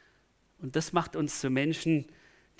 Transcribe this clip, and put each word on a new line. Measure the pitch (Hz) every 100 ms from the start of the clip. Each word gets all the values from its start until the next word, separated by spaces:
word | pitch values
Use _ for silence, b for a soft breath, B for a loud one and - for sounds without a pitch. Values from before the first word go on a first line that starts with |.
| b b b b _ _
Und | 135 156
das | -
macht | 175 165 160
uns | 151 -
zu | 135
Menschen, | 131 147 156 165 156 139 B B B B